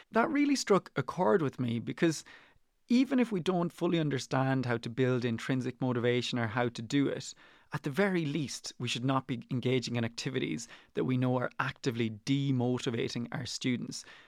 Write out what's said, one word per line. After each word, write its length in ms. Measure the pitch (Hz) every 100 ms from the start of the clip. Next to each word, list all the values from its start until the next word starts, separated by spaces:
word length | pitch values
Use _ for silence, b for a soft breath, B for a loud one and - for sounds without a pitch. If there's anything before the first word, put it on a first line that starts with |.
| B
That 160 | 220 233
really 280 | 285 285 269
struck 340 | - 190 -
a 80 | -
chord 380 | 131 - 196 214
with 180 | 139 -
me 200 | 123 117
because 440 | 113 139 170 151 - B B B _ _ -
even 300 | 240 269 262
if 140 | 240
we 80 | 190
don't 320 | 156 180 170
fully 260 | - 175 170
understand 640 | 151 139 - 135 131 131
how 120 | 120 117
to 120 | 120
build 360 | 117 127 127
intrinsic 560 | 120 113 - 131 123 123
motivation 580 | 127 123 120 123 117 120
or 80 | 117
how 220 | 117 123
to 120 | 120
do 280 | 113 143 135
it, 260 | - - - b b b
at 100 | 147
the 80 | 156
very 340 | 139 202 185
least, 480 | 151 156 135 - - -
we 80 | 120
should 180 | 123
not 220 | 127 135 -
be 160 | 123 -
engaging 460 | 127 123 131 120 120
in 80 |
activities 640 | 117 - 143 127 131 151 - B B
that 80 | -
we 140 | 117 127
know 200 | 127 127
are 140 | 123 -
actively 520 | 131 - 143 117 117 107
demotivating 1040 | - 139 139 131 120 123 139 117 131 123 117
our 120 | -
students. 600 | 120 - 131 123 - - - B